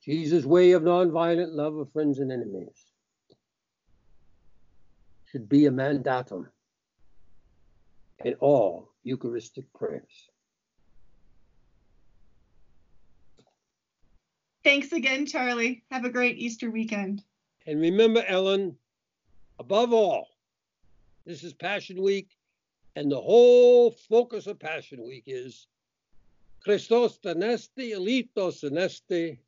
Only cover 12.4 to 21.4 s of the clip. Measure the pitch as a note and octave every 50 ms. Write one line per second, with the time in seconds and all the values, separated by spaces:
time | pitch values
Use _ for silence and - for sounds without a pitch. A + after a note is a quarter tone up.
12.4 | _ _ _ _ - _ _ - _ _ _ - - _ - _ _ - - _
13.4 | _ _ _ _ _ _ _ _ _ _ _ _ _ _ _ _ _ _ _ _
14.4 | _ _ _ _ _ D4 C#4 C#4+ C4 - E4+ D#4+ A#3+ C4+ C4 C4+ D4 C#4+ - D#4
15.4 | B3+ B3 A#3+ A#3 A#3 B3 B3+ - _ _ C4 C4 A#3+ B3 A3+ B3 B3 B3 - -
16.4 | - A#3+ A3+ - - A3+ A3+ A3+ A3 A3 A3 G3+ G3 F#3+ G3+ G3+ _ _ _ _
17.4 | _ _ _ _ _ D#3+ D3+ D3+ D#3+ E3+ F#3 G3+ A3+ A3+ A3 A#3 G3+ F#3 F#3+ F#3
18.4 | F#3+ F#3+ G3 G3 G3 F3+ D#3+ _ _ _ _ _ _ _ _ _ _ _ _ -
19.4 | - _ _ _ A#2 A#2+ F#3+ G#3+ A#3+ A#3+ A#3 A3+ G#3+ F3+ D3 G#2 - _ _ _
20.4 | _ _ _ _ _ _ _ _ _ _ _ _ _ _ _ _ _ E3 E3+ C#3